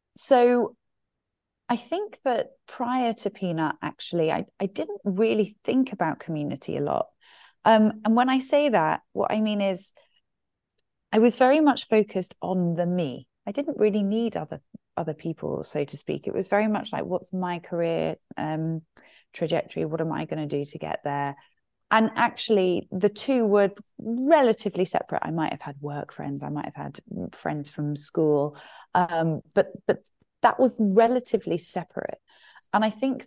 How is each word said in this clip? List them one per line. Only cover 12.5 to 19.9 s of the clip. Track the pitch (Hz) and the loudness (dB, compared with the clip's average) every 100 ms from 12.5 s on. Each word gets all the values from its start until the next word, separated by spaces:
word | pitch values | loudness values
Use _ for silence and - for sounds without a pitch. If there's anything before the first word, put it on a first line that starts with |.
| 185 170 | 0 2
the | 170 175 | 0 0
me. | 180 147 123 - _ 208 | 0 -2 -6 -14 _ -8
I | |
didn't | 208 294 - | -6 -4 2
really | 208 208 | 2 2
need | 196 220 233 | 0 0 -2
other, | 170 156 143 - - _ - | -4 -8 -10 -16 -20 _ -6
other | 160 | -6
people, | 151 165 160 156 143 | -6 -8 -6 -6 -6
so | - 151 | -6 -6
to | 143 143 | -6 -8
speak. | - 143 - | -8 -6 -4
It | |
was | - 185 | -4 0
very | 202 214 | 0 0
much | 208 - | -2 -4
like, | - | -8
"What's | 175 180 - | -6 -6 -6
my | 185 180 175 | -6 -4 -6
career, | - 170 165 165 160 - _ - | -6 -4 -2 -2 -2 -6 _ -8
um, | 156 156 160 160 - - - _ _ | -6 -4 -4 -6 -10 -20 -20 _ _
trajectory? | - 160 165 - - | -6 -2 -2 -2 -6
What | 160 | -4